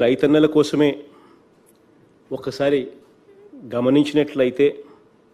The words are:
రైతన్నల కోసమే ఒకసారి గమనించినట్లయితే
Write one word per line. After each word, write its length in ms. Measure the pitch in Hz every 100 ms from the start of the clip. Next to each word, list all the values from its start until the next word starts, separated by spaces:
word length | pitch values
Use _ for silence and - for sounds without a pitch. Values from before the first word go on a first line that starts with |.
| 120
రైతన్నల 400 | 135 143 151 151 151
కోసమే 340 | 143 143 147 135 - - _ _ _ _ _ _ _ _ _ _ _
ఒకసారి 560 | 131 131 - 143 143 123 - - _ _ _ - - 113
గమనించినట్లయితే 1120 | 117 127 139 147 151 147 135 127 123 143 - - - _ _ _